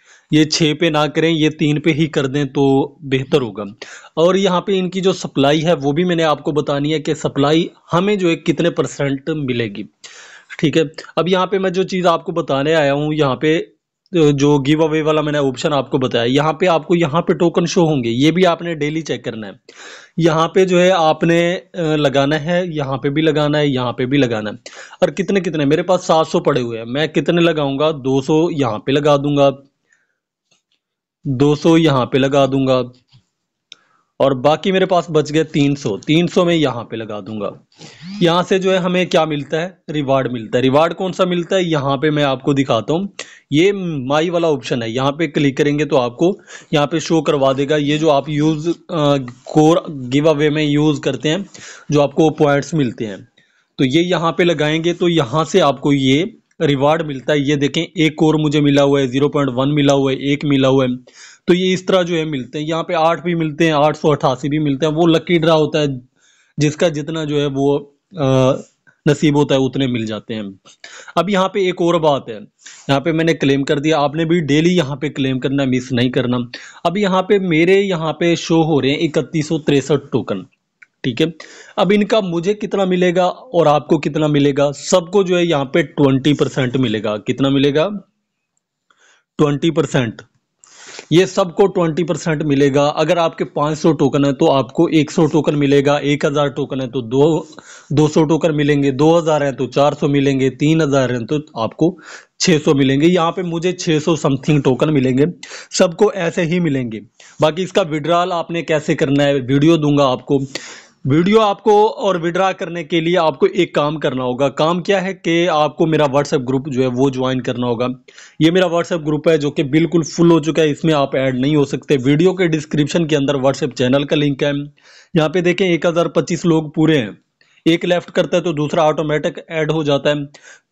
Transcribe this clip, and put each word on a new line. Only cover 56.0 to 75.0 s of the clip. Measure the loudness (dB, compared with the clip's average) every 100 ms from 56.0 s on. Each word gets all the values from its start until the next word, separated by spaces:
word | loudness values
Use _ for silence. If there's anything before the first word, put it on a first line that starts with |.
| 2 0 0 -8 _ -4
रिवार्ड | -2 2 2 0
मिलता | -2 -8 -2
है। | -2 0
ये | 0
देखें, | 0 -2 -6 0
एक | 0 2
कोर | 2 2
मुझे | 0 2
मिला | 2 4
हुआ | 4 2
है, | 0
ज़ीरो | 0 0
पॉइंट | 0 -2
वन | 0 0
मिला | 2 2
हुआ | 2 2
है, | -2
एक | -2 -2
मिला | 0 2 2
हुआ | 2
है, | 0 -4 -10 -20 -20 -12 0
तो |
ये | 2 2
इस | -2 0
तरह | 0
जो | 0
है, | -2
मिलते | -4 -6 -8 -8
हैं। | -6
यहाँ | -4
पे | -4
आठ | 0 0 0
भी | -2
मिलते | -2 -4 0
हैं, | 2
आठ | 4 2 2
सौ | 0
अट्ठासी | 0 0 -2 -4
भी | -2
मिलते | -2 0 -2
हैं। |
वो | 2 2
लकी | 2 2 0
ड्रॉ | 2 2
होता | 2 0
है, | -2 -4 -12 _ _ _ _ -2
जिसका | -2 2 -2
जितना | -2 -6 -6
जो | -4 -2
है, | -2
वो, | -2 0 0 -4 _ _ -4
अ, | 0 2 2 0 -6 _ _ _ 0
नसीब | 2 2 2
होता | 2
है, | 2
उतने | 0 -2 -2
मिल | -2 -6
जाते | -8 -10
हैं। | -10 -10 -14 -20 _ -20 -20 -8 -4
अब | 0
यहाँ | 0 0
पे | 0 -2
एक | 0
और | 0 2
बात | 2 0 -4
है, | -16 -16 _ -20 -16 -2
यहाँ | 0
पे | 0
मैंने | 0 0
क्लेम | 0 2 0
कर | 0 -2
दिया, | 0 0
आपने | 0 -2
भी | 0 0
डेली | 2 2 2
यहाँ | 2 -2
पे | -4